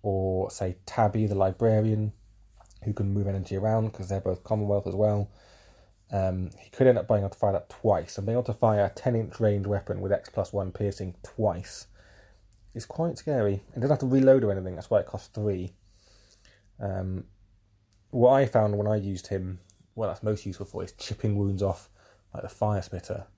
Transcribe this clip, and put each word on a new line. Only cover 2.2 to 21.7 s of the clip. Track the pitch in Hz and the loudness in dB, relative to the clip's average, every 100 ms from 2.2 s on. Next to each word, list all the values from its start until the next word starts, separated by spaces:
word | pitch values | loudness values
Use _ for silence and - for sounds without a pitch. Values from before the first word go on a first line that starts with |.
| - _ _ _ - - | -20 _ _ _ -20 -10
who | 104 | -6
can | 104 98 | -2 0
move | 101 98 | 0 -2
energy | 98 92 95 | -4 -4 -2
around, | 107 113 110 | 0 0 0
'cause | - 92 | -6 -6
they're | 98 | -4
both | 95 92 | -2 -6
Commonwealth | - 110 104 101 101 | -2 -2 0 0 -2
as | |
well, | 95 107 104 101 - - - - _ _ _ _ | 0 2 2 -2 -8 -20 -20 -20 _ _ _ _
um, | 101 95 92 92 - | -2 -2 -2 -6 -10
he | - | -20
could | - 131 | 4 4
end | 117 | 6
up | - | 4
being | 104 | 2
able | 98 | 2
to | - | 0
fire | 104 | 0
that | 95 - | 0 -4
twice. | - 113 90 87 - | -2 2 2 0 -8
And | |
being | 101 117 | -2 -2
able | |
to | 120 | -2
fire | 101 117 107 | 0 2 4
a | 98 | 2
ten | - 131 | 0 0
inch | 117 110 - | 0 -2 0
range | 110 101 98 | 2 2 0
weapon | 101 - 98 | -4 -2 -6
with | 92 | 0
X | 98 - | -2 -2
plus | - 95 | -6 -4
one | 101 92 | -4 -6
piercing | - 101 - 92 87 | -4 -4 -4 -8 -10
twice | - - 107 87 85 - - - - - - _ _ _ - | -16 -2 0 0 -8 -16 -20 -20 -20 -20 -20 _ _ _ -16
is | 117 - | -14 -10
quite | - 170 - | -4 -4 -2
scary. | - 135 104 98 - | -2 0 2 0 -6
And | - | -4
doesn't | 135 | 0
have | 147 | 0
to | 131 | 2
reload | 135 135 135 | 4 8 6
or | 110 | 6
anything, | 95 92 | -2 -4
that's | 82 - | -10 0
why | 107 | 0
it | - | 0
costs | 101 - | -10 -10
three. | - 104 92 92 - _ _ _ _ _ _ _ _ _ - | -4 -2 -2 -6 -12 _ _ _ _ _ _ _ _ _ -10
Um, | 98 95 95 92 - _ _ _ _ _ _ _ _ | -6 -6 -6 -8 -10 _ _ _ _ _ _ _ _
what | 123 123 | 4 6
I | 135 131 | 6 4
found | 117 107 104 | 4 4 2
when | 104 | 0
I | 107 | 0
used | 98 92 - | -2 -6 -4
him, | 98 92 92 _ _ _ | -6 -6 -10 _ _ _
what | - 107 | -6 -6
that's | 85 | -2
most | 107 104 101 | -2 -2 -4
useful | 90 98 | -10 -10
for | - | -10
is | 92 | -10
chipping | - - 101 110 101 | -12 -12 -4 -2 0
wounds | 98 98 | 0 0
off, | 98 | -2